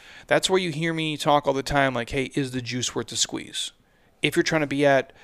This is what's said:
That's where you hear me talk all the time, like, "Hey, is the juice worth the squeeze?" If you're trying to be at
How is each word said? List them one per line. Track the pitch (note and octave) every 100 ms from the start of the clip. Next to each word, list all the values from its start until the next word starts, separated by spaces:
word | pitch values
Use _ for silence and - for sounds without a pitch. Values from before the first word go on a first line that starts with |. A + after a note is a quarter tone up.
| - - -
That's | D3+ E3
where | F#3+
you | F3+
hear | D3 E3
me | D#3+ D#3 D3
talk | D#3 D3 C#3+
all |
the | C3+
time, | C3+ C#3+ C3+
like, | B2 A#2
"Hey, | C#3 B2+
is | C#3+ B2+
the | B2+
juice | A#2+ B2 - A#2
worth | A2+
the | A2+
squeeze?" | - - D2+ - - - _ _ _ _
If | C#3+ E3+
you're |
trying | E3 D#3+
to | C#3+
be | C#3 C#3+
at | C3+ - -